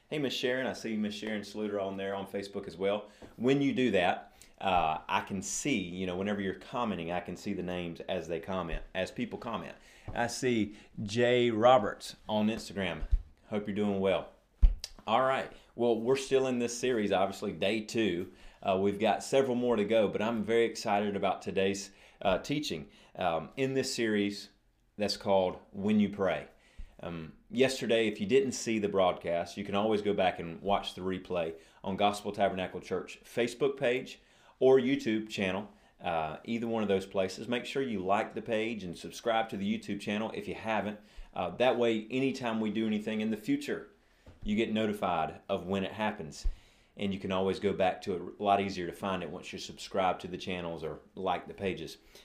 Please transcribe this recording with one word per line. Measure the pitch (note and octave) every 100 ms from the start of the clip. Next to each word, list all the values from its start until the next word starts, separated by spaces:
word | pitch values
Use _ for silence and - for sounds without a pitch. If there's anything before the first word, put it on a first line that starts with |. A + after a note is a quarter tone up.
| -
hey, | D3+
Miss | B2+
Sharon, | - B2+ B2+ A#2+
I |
see | - A#2
Miss | G#2+ G#2
Sharon | - A2 G#2+
Sluter | G2+ G#2+ G#2+ G2+
on | F#2+ G2
there | G2
on | G2 F#2+
Facebook | G2+ G2 G2+ F2
as | E2
well. | G2 G#2 - - -
When | - A#2+ C#3+
you | C#3
do | A#2 B2+
that, | F#2+ F2 - - - - -
uh, | F#2+ F2 D#2+ D#2 -
I | G2
can | - F#2+
see, | - - D3 A#2
you | F2 F2+ F#2
know, | F2+
whenever | G2+ G2+
you're | F#2+
commenting, | - - B2 A2 F2 E2
I | F2
can | - F2
see | G#2
the | F2+
names | F2+ F2+ E2+ D#2+ -
as | F#2 D#2+
they | E2
comment, | G2 F#2+ E2 D#2 -
as | F#2 F#2
people | - A#2 F#2+
comment. | A#2+ G#2 D#2 - - - -
I | - A#2+
see | - C3 A2+ G2+ - - -
Jay | G#2 A#2 A#2+ B2 A#2+
Roberts | G#2+ A#2+ C3 G#2 - - - -
on | G#2+ G#2+
Instagram. | A2+ - F#2 F#2 D#2+ - - - - -
Hope | G#2+ G#2
you're |
doing | G2+ G#2 G2
well. | F#2+ E2+ - - _ - - - - - -
All | A#2+
right. | C3 C3 E2+ - -
Well, | - A#2+ A2
we're | A#2
still | C3+ - C3 C3
in | B2
this | A#2 -
series, | B2+ A#2 G2+
obviously, | F#2 F#2+ - G2+
day | E2 G2 A2+
two. | G#2+ A#2 G#2 F2 F#2 - - -
Uh, | G2 F#2+
we've | G2+ F#2
got | G#2+ G2
several | - C3+ B2
more | A#2+ B2
to | A2 G2+
go, | A2+ G2
but | F#2
I'm | A2 A#2
very | G2 A#2 A2+
excited | - A2 G2+ G#2 G2
about | F#2+ F2
today's, | G2+ F#2 F#2+ G2 - - - -
uh, | G2 F#2
teaching, | - D3 - E2 C#2+ - - -
um, | F2+ E2 D2+ -
in | C3
this | C3+ B2+
series | - A2 G#2 G2+ G2+ - _ _ _ _ -
that's | G2+ -
called | G#2 G2 F#2 - -
When | G2+ G2+ G#2+
You | G2
Pray. | G2+ F#2 D2+ D2+ - _ - - -
Um, | F2+ E2+ D#2+ - -
yesterday, | A2+ B2+ - A2+ A2+ A2
if | G#2
you | G2+
didn't | B2+ C3+
see | - A#2+ A2
the | G2
broadcast, | G2 F2+ F2 E2+ E2+ F2+ -
you |
can | G2
always | G2 A2 G#2
go | G#2
back | F#2+ F#2 F2
and | E2+ D#2+
watch | G2 G2 -
the | -
replay | F#2 F#2 - F2 E2 - - -
on | G2 F#2+
Gospel | G#2 G2+ G2+
Tabernacle | G2+ G2 F#2 F2+ F#2
Church | - F#2 - -
Facebook | - A#2+ B2 - C#3 C3+
page | B2 C3 - - _ _ - -
or | C3 C3
YouTube | B2 C#3 A#2 A2 G#2+
channel, | - F#2+ F#2+ G#2+ - _ -
uh, | F#2 E2 D#2 D#2+
either | - A#2 A#2
one | A2+
of | G2+
those | F#2+ F#2+
places. | G2 F#2 - -
Make | A#2+
sure | - C#3
you | B2+ G2+
like | F2+ G#2+ A2
the | A2
page | G#2 A2 A2+ A2
and | F2+
subscribe | E2 F2 - A#2 A2+ -
to | G2+
the |
YouTube | G2+ A2 - G2
channel | - G#2 A2
if | - G#2
you |
haven't. | - A2+ G#2+ G2 G#2 - - -
Uh, | - F2 G2
that | B2 A#2
way, | A#2 A2 G#2+
anytime | C3 C3+ A#2+ A#2+ A2+
we | G#2+
do | A2 A2
anything | G#2+ A2 G#2+
in | A2
the | G#2+
future, | - C#3+ C3 G2+ - _ _ _ - -
you | G#2
get | G#2 A2+
notified | A2 G#2+ G#2 F#2+ E2+ - - -
of | F#3+ F3
when | G3
it | F#3+
happens. | - A3 G#3+ D3+ - - - - _ _ -
And | G2+
you | F#2+
can | G2
always | F#2 F#2+ F2
go | G2+
back | F2+ F#2 -
to | G2+
it, | F2 F2+ -
a |
lot | G2+ G2+
easier | G2 F2+ E2+
to |
find | - G2+ F#2
it | D#2+
once | F2 -
you're | F#2
subscribed | - - - G2 F#2 F2
to | F2+
the | F2+
channels | G2+ F2+ E2+ E2
or | D#2 D2 -
like | - F#2 F2 -
the |
pages. | - G2 E2 D#2 - - -